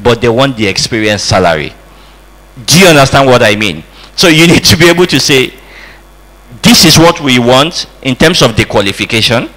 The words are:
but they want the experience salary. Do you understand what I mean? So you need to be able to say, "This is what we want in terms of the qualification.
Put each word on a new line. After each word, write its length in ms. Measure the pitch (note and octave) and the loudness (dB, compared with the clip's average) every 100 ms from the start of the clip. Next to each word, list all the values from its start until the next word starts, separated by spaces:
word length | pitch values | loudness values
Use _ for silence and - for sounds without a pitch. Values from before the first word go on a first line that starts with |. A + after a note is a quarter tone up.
but 200 | A#2 A2+ | -2 0
they 80 | A#2+ | 0
want 280 | A2+ C#3 A#2 | 0 -2 -2
the 100 | G2+ | -4
experience 560 | F#2 - A2+ G#2+ G2+ | -4 -4 -4 -2 -2
salary. 500 | - G2+ F2 D#2 C2+ - - - - - - - - - A2 | -2 0 0 -2 -6 -14 -20 -20 -20 -20 -20 -20 -20 -14 -2
Do 140 | D#3+ | 2
you 80 | F#3+ | 4
understand 400 | D3 C3+ C#3+ C3+ | 4 2 2 2
what 160 | B2 | 2
I 120 | A2 G#2 | 2 0
mean? 280 | G#2+ D#2+ - - - - | -4 -6 -14 -20 -14 -2
So 120 | F3+ | 0
you 200 | D#3 F3 | 2 2
need 160 | E3+ - | 2 0
to 120 | D#3+ | 2
be 120 | E3+ | 2
able 160 | E3+ F3+ | 2 0
to 140 | C#3+ | -2
say, 340 | - C3 B2+ - - - - - - - - - - - | 0 -2 -2 -8 -20 -20 -20 -20 -20 -20 -20 -20 -20 -4
"This 240 | - A#3+ E3+ | 0 2 2
is 120 | D3+ | 4
what 240 | E3 E3+ | 2 0
we 160 | C#3+ B2 | -2 0
want 480 | A#2+ B2+ D#3 - - - | 2 2 0 -6 -12 -10
in 140 | C3+ B2 | -6 -2
terms 260 | D#3+ F3 | 0 2
of 140 | C3 G#2+ | 0 0
the 100 | G#2+ | -2
qualification. 840 | A2+ G2 - G2+ A2+ G2+ A2+ D#4+ | -2 -4 -4 -6 -4 -2 -4 -6